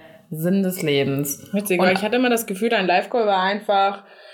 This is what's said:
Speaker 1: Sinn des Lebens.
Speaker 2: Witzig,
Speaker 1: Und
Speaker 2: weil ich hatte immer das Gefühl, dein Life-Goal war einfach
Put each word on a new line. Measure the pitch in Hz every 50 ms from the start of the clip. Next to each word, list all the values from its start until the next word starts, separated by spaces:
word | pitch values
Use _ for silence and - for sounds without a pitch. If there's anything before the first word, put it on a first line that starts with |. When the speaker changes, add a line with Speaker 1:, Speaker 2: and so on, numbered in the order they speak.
| - - - - - _
Speaker 1:
Sinn | 160 156 160 180 196 196 196
des | 185 180 -
Lebens. | 165 151 143 139 139 139 135 139 143 143 - - - - -
Speaker 2:
Witzig, | 202 202 - 185 175
Speaker 1:
Und | 185 185
Speaker 2:
weil | 190
ich | 185 202
hatte | 214 226
immer | 247 262 247
das | 240 226 233
Gefühl, | - 196 185 220 233
dein | 233 214 190
Life-Goal | 180 175 190 - - - 247 220
war | 208 196 185 185
einfach | 190 202 208 202 - 202 196 196 196 202 202 - - - - - -